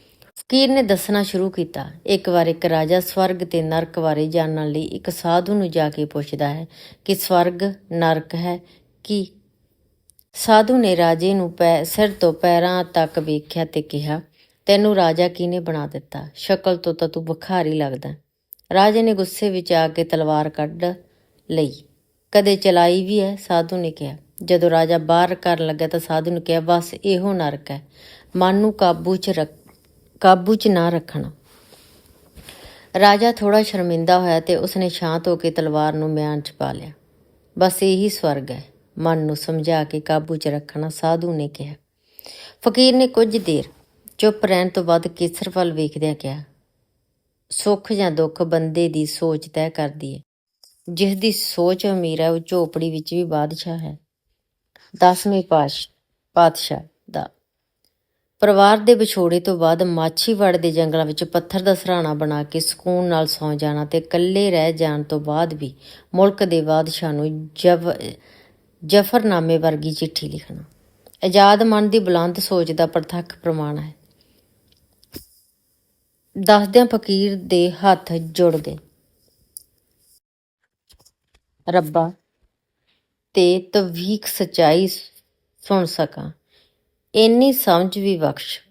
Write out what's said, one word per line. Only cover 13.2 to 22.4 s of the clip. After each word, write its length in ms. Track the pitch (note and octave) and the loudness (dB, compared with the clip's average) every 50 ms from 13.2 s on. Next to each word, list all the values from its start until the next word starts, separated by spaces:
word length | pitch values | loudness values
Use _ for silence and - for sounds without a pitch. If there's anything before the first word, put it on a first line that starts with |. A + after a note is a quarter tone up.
| D3+ D#3 D3+ D3+ D3+ - - E3 D#3+ | -4 -2 -4 -4 -6 -6 -6 -6 -6
ਤੇ 160 | D#3 - D#3 | -4 -4 -6
ਕਿਹਾ, 400 | D3+ - - D3 D3 D3+ D3+ E3 - _ _ _ _ _ _ _ - | -6 -6 -8 -8 -6 -4 -6 -6 -8 _ _ _ _ _ _ _ 0
"ਤੈਨੂੰ 300 | - G3+ G3 G#3 G#3+ G#3 | 2 2 4 4 2 4
ਰਾਜਾ 320 | F#3+ F3 E3 E3 E3 F3+ F3+ | 4 2 2 2 2 0 -2
ਕਿਹਨੇ 320 | F3 - F3 F3 F3 F3+ | 0 -4 -4 -4 -4 -4
ਬਣਾ 280 | D#3+ F3 D#3+ D3+ C#3+ C#3+ | -6 -6 -6 -6 -6 -8
ਦਿੱਤਾ? 400 | D3 D3 - _ - C#3+ D3+ D3+ _ | -10 -14 -16 _ -16 -14 -14 -14 _
ਸ਼ਕਲ 420 | - - - G3 F#3 - F#3+ F3+ E3+ | -14 -2 -2 -2 0 0 -2 -2 -2
ਤੋਂ 160 | - F3 E3 | -2 -6 -4
ਤਾਂ 160 | E3 E3+ D#3+ | -2 -4 -4
ਤੂੰ 160 | - E3+ E3 | -4 -8 -6
ਭਿਖਾਰੀ 480 | D#3+ D#3+ D#3+ - - F#3 F3+ D3+ D#3 D#3 | -6 -8 -8 -6 -4 -2 -2 -2 -2 -2
ਲੱਗਦਾ।" 420 | D#3 D3 C#3 C3+ C3+ D3 C#3+ D#3 - _ _ _ _ _ _ _ _ _ - - | -2 -4 -4 -6 -8 -10 -12 -14 -14 _ _ _ _ _ _ _ _ _ -2 4
ਰਾਜੇ 280 | F#3+ G3+ G#3+ G#3+ A3+ | 4 4 6 4 4
ਨੇ 120 | A3+ A3+ G#3+ | 2 2 2
ਗੁੱਸੇ 360 | F#3+ F#3+ F#3 - - G#3+ G#3 | 0 -2 -4 -4 -4 -4 -2
ਵਿੱਚ 240 | F#3 F#3 F3 - F3 | -2 -4 -2 0 0
ਆ 140 | D#3+ D#3+ D#3 | 2 2 0
ਕੇ 160 | D#3 E3+ E3 | 0 -4 -4
ਤਲਵਾਰ 460 | E3 E3+ D#3+ D#3+ D3+ D3+ D3+ D#3 D#3 | -2 -2 -2 0 0 0 0 -2 -2
ਕੱਢ 360 | - - D3+ D3+ E3 E3 F3 F3 F3+ F3+ _ _ _ _ _ _ _ _ _ - | -4 -6 -6 -6 -6 -4 -4 -4 -4 -6 _ _ _ _ _ _ _ _ _ -6
ਲਈ। 220 | E3 D#3+ D3+ C3 - - - _ _ _ _ _ _ _ _ _ | -2 -2 -2 -2 -4 -10 -20 _ _ _ _ _ _ _ _ _
"ਕਦੇ 240 | - G#3 | 2 2